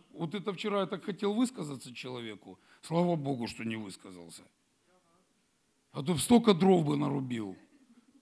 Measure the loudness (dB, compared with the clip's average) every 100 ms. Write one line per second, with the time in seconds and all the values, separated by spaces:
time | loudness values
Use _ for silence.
0 | _ -8 -6 -6 -6 -6 -2 -2 -2 -4
1 | -6 -4 -2 0 0 -2 -8 -10 -12 -12
2 | -10 -8 -10 -12 -16 -20 _ -18 -2 2
3 | 2 2 0 -2 -4 -4 -6 -6 -8 -12
4 | -18 -18 -18 -20 -20 _ _ _ _ _
5 | _ _ _ _ _ _ _ _ _ -6
6 | -2 0 6 6 8 6 8 6 4 0
7 | 0 -2 -2 -4 -6 -10 -18 _ _ -20
8 | _ _